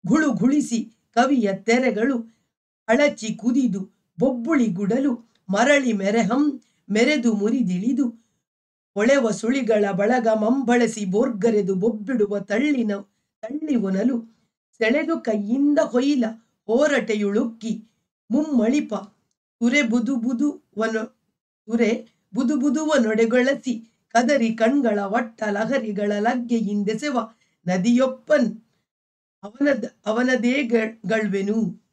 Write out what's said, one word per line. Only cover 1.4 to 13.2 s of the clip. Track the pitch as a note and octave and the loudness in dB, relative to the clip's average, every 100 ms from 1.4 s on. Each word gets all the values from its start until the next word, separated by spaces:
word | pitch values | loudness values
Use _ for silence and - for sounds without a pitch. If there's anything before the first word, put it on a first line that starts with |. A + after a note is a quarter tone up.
| G3+ G3 | 0 -2
ತೆರೆಗಳು | - A#3+ B3+ G3+ B3 B3 - _ _ _ _ _ - | 0 2 2 0 -2 -2 -6 _ _ _ _ _ 0
ಅಳಚಿ | A#3+ D4 - G#3+ | 2 2 0 -8
ಕುದಿದು | - A3+ B3+ B3+ F#3+ F#3+ _ _ - | -4 0 0 0 -2 -8 _ _ -2
ಬೊಬ್ಬುಳಿ | B3+ B3 A#3 D#4 A3 | -2 0 0 0 0
ಗುಡಲು | F3 G3 A#3+ C#4 A#3 _ _ - | -2 -2 0 0 -4 _ _ -4
ಮರಳಿ | G3 B3+ C#4+ B3+ | 0 4 4 2
ಮೆರೆಹಂ | G3+ G3 A3+ F#3 B3 D4 B3+ _ _ - | -2 0 0 2 2 0 -2 _ _ -4
ಮೆರೆದು | G#3 A#3+ D4 B3 | 2 2 2 0
ಮುರಿದಿಳಿದು | G3+ G#3 C4+ F#3 F3+ A3 B3 A#3+ - _ _ _ _ _ _ _ G3+ | 0 0 0 0 -2 -2 0 -2 -4 _ _ _ _ _ _ _ -2
ಒಳೆವ | A3 C#4 A#3 | 2 2 2
ಸುಳಿಗಳ | F3+ A3 C4+ A3+ A3 G3+ | -2 -2 -2 2 2 2
ಬಳಗ | F#3 G#3 B3 A3 | 0 2 2 2
ಮಂಬಳಸಿ | A3 G#3+ C4+ A#3+ A#3+ A3+ G#3+ | 0 0 0 2 2 2 -2
ಬೋರ್ಗರೆದು | G3 G3 C4 G#3+ A3+ G#3+ F#3 | -2 0 0 0 0 2 0
ಬೊಬ್ಬಿಡುವ | F#3+ G#3+ G#3+ G3+ B3 G3+ G3+ | 0 0 -2 -4 -2 0 -2
ತಳ್ಳಿನ, | G3 G#3 D4 C4+ A3 G3+ - _ | -2 -2 0 0 -2 -4 -8 _